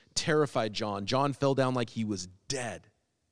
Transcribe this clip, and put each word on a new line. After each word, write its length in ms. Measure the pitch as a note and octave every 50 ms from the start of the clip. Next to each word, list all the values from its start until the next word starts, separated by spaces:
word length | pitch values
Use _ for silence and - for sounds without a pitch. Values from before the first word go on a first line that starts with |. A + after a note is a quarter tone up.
| _ _ -
terrified 580 | - - E3+ D3+ D3+ D3+ C3+ - B2+ A2 A2 G#2
John. 320 | G2 A2+ G#2 G2+ G2+ G2+
John 260 | F#2+ B2 C3 C#3 C#3+
fell 240 | C3+ - C#3+ C#3 C3+
down 200 | C3 C3 B2+ B2+
like 140 | B2+ A#2+ -
he 140 | - A#2 A2
was 240 | G#2 G#2 F#2 F2+ F2+ F#2 - _ -
dead, 380 | C#3 C3+ B2 A2+ F#2 E2+ F2 _ _ _ _ _ _ _ _ _